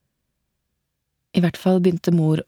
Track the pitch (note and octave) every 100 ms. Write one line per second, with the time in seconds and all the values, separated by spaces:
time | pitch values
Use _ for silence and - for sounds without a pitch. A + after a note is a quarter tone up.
0 | _ _ _ _ _ _ _ _ _ _
1 | _ _ _ - F3 - F#3 F#3 F3+ F3
2 | - E3+ D#3 D#3